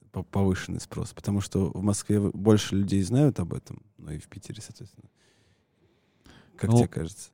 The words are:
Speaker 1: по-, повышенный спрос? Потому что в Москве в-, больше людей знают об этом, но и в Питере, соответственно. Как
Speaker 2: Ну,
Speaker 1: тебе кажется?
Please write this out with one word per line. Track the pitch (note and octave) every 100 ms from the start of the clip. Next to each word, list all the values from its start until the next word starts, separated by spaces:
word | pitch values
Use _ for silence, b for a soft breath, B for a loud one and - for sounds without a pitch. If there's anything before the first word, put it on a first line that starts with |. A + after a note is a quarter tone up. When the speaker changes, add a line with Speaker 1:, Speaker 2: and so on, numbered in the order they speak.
| _
Speaker 1:
по-, | -
повышенный | F2 G2 G2 F#2 - F2
спрос? | - - -
Потому | - - G2+
что | G2 - F2
в | -
Москве | G2+ G2+ - G#2
в-, | G2+ -
больше | G2+ G#2+ - F#2+
людей | G2 G2
знают | F#2 B2 D3 G2+
об | E2+ -
этом, | - - _ -
но | E2
и | D2+
в | -
Питере, | G#2+ - G#2+
соответственно. | - - G2+ - - _ _ _ _ _ _ _ b b b b b b b -
Как | G2+
Speaker 2:
Ну, | A#2
Speaker 1:
тебе | -
кажется? | - E2 - -